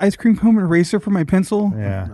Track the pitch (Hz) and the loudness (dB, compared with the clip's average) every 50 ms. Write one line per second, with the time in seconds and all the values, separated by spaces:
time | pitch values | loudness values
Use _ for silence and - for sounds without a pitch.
0 | 196 202 - - - 233 214 - 208 233 220 214 185 165 170 170 175 - 214 202 | 0 0 0 0 0 0 2 2 4 2 2 2 2 2 2 2 2 2 0 -4
1 | - 202 202 180 156 - 190 185 185 - 214 208 208 202 - 107 104 101 95 95 | -2 -2 -2 -2 0 0 0 0 0 0 -2 -2 -2 -2 -2 -4 -4 -4 -4 -4
2 | - - | -6 -6